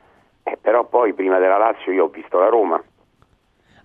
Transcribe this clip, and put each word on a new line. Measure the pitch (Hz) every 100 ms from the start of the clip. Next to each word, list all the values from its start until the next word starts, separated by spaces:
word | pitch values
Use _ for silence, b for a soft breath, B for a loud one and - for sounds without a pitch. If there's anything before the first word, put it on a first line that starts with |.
| b b b b
eh, | - -
però | - 120 113
poi | 123 110
prima | 92 95 92
della | 92 101
Lazio | 113 107 -
io | 92 80
ho |
visto | 78 - 90
la | 101
Roma. | 117 92 82 - _ _ _ _ _ _ _ b b